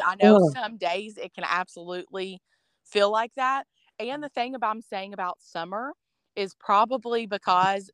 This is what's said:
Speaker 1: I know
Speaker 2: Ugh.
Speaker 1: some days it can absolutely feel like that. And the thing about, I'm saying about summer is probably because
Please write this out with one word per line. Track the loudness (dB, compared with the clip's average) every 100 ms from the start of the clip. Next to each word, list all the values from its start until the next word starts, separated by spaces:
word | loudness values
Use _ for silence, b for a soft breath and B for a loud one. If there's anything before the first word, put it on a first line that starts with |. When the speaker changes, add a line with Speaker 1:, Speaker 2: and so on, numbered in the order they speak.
| -2
Speaker 1:
I | 6
know | 8 10
Speaker 2:
Ugh. | 8
Speaker 1:
some | 2 -6 -6
days | -4 -4 -8 -12
it | -14
can | -8 -4
absolutely | -4 -4 -12 -10 -10 -10 -10 -10 -12 _ _ _ _ _
feel | 2 2
like | 2 -2 -4
that. | -2 -4 -8 _ _ -10
And | -8 -8
the | -8
thing | -6 -6 -4
about, | -4
I'm | -4
saying | -8 -10 -8
about | -8 -8 -8
summer | _ -10 -8 -8 -10 -14 _ _ _ -8
is | -8 -6
probably | 2 2 2 -2 -4 -4 -4
because | -4 2 4 4 0 -6